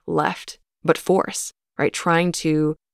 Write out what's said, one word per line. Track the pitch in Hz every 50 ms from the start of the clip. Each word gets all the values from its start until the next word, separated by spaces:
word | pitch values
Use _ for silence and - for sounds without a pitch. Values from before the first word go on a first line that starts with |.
| _
left | - 165 151 151 175 175 - - - - - _ _ _ _
but | - - -
force, | - - - 185 190 - - - - - - - _ _ _ _ -
right? | 143 -
Trying | - - - 175 165 165 175 175
to | 165 - - 160 156 151 151 151 156 - _ _